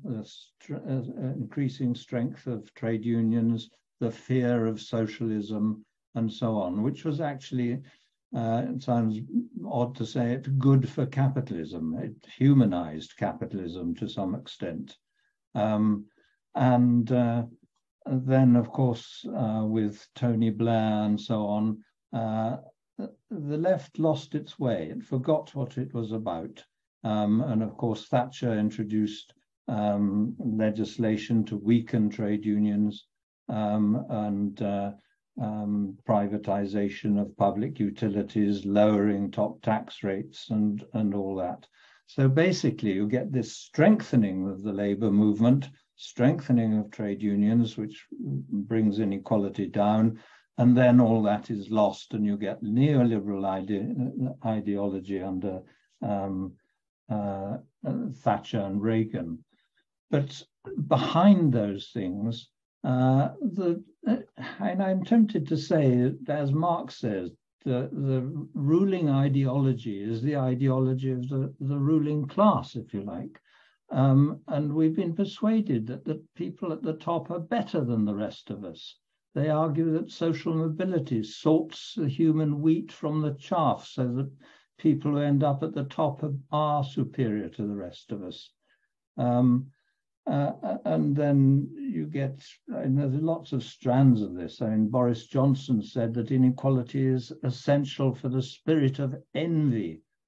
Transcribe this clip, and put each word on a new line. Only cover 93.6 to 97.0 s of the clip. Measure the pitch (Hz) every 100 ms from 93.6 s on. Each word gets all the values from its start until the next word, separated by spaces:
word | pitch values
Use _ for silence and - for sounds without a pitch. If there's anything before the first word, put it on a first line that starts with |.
strands | - - 127 123 135 113
of | 98
this. | 87 82 -
I | 113
mean, | 107 107
Boris | 123 123 117 -
Johnson | 139 135 135 - 113
said | - 131 113
that | 120 110
inequality | 135 127 127 139 131 117 139